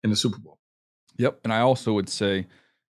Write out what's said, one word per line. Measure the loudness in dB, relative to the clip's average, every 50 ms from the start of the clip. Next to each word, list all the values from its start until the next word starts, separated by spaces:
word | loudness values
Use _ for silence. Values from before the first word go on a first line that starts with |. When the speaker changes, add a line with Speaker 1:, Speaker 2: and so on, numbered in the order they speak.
| -2
Speaker 1:
in | -2
the | -2
Super | 0 0 -2 -4 -4
Bowl. | -12 -20 -20 _ _ _ _ _ _ _ _ _ _ _ _ -2
Speaker 2:
Yep. | -2 -2 -2 -2 _
And | -2 0
I | 2
also | 4 4 2 2 0 0 0
would | 0 -2 -4
say, | -4 -2 0 0 0 0 -2 -6 -12 _ _ _ _ _ _ _